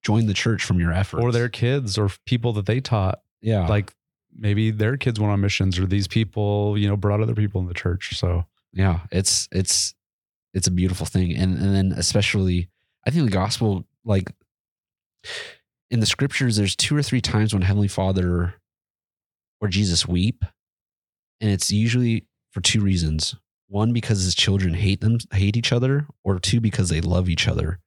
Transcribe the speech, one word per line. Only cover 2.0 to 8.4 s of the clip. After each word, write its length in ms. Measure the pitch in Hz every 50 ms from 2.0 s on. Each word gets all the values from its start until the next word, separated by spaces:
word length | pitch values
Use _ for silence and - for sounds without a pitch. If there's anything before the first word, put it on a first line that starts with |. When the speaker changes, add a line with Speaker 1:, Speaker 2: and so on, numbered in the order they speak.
| 104
Speaker 2:
f-, 160 | 98 - - _
people 280 | - 123 120 117 123 110
that 140 | 107 98
they 140 | - 110 131
taught. 400 | 135 - 120 107 95 92 - - _ _ _ _ -
Speaker 1:
Yeah. 240 | 110 110 101 87
Speaker 2:
Like, 260 | 82 110 104 98 - _ _ _ _ _ _ _ _ _
maybe 360 | - 110 104 101 104 110 110
their 260 | 107 107 107 110 135
kids 220 | 139 - 131 117 107
went 140 | 107 104 104
on 80 | 98
missions, 360 | 98 101 - - 98 95 92
or 100 | 90 95
these 200 | 92 95 101 101
people, 720 | - - 117 113 - - 110 104 101 104 104 104 104 104 104
you 80 | 104
know, 100 | 101 101
brought 240 | 101 98 104 101 107
other 140 | 110 113 117
people 260 | 107 104 101 101 92
in 60 | 92
the 80 | 87 87
church. 420 | - - 90 87 87 - - -
So 300 | - - 90 85 85